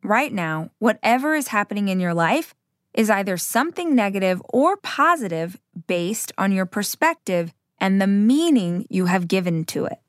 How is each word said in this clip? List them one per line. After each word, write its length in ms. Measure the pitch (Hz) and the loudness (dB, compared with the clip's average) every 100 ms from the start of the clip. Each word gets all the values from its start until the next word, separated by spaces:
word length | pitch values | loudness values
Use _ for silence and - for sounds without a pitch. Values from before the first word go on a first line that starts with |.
Right 300 | 196 214 294 | 2 0 0
now, 380 | 202 165 160 160 _ | -2 -2 -4 -6 _
whatever 580 | 220 214 - 247 285 311 | 0 0 2 2 2 -2
is 120 | 262 | 0
happening 400 | 214 202 208 202 | -2 -2 -2 -2
in 120 | 185 | 0
your 140 | 180 | 0
life 400 | 170 165 254 320 _ _ _ _ - | 0 2 0 -2 _ _ _ _ -2
is 100 | 220 | 0
either 280 | 202 196 180 | 0 0 -4
something 580 | - 233 311 339 349 | -2 -2 -2 -4 0
negative 480 | 262 202 196 190 185 - | 2 2 0 0 -2 -2
or 280 | 247 302 403 | 2 2 0
positive 800 | - - 302 339 208 160 165 185 _ - - | -6 0 2 2 -2 -4 -6 -10 _ -20 -4
based 460 | 180 175 220 - - | -2 -2 -4 -8 -2
on 140 | 196 | 0
your 160 | 190 185 | 0 -2
perspective 880 | - 202 - 320 330 - 180 165 _ _ _ | -4 -6 0 0 0 -2 -2 -2 _ _ _
and 240 | 190 196 | 0 2
the 60 | 196 | 2
meaning 760 | 202 214 277 339 269 175 175 - | 4 4 4 4 2 2 -4 -4
you 160 | 190 180 | -2 0
have 220 | 185 175 | 0 0
given 360 | 190 180 165 | 0 0 -2
to 200 | 160 147 | -4 -4
it. 160 | 160 - | -6 -8